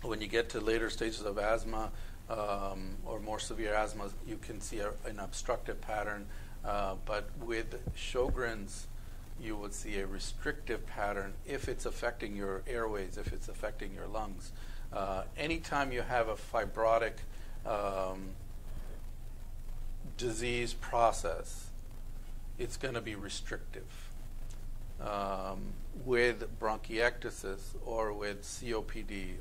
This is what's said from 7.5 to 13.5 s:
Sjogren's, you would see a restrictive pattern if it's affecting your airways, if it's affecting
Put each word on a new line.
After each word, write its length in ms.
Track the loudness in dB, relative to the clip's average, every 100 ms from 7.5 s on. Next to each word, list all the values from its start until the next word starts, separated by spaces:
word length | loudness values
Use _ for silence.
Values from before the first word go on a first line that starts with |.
| 0 0 -2 -4
Sjogren's, 960 | -2 0 4 4 4 2 0 -4 -4 -4 -6 -6 -6 -6 -4
you 160 | -2 -2
would 160 | -2
see 280 | -4 -2 0
a 60 | 0
restrictive 760 | 0 -2 0 0 -2 -2 -2 -2
pattern 460 | 0 2 2 0 -4 -2
if 220 | -2 0
it's 180 | 0 0
affecting 480 | 0 0 0 -2
your 280 | -2 0 -2 -2
airways, 500 | 0 0 0 -2 -2
if 160 | -2
it's 160 | -2
affecting 460 | -2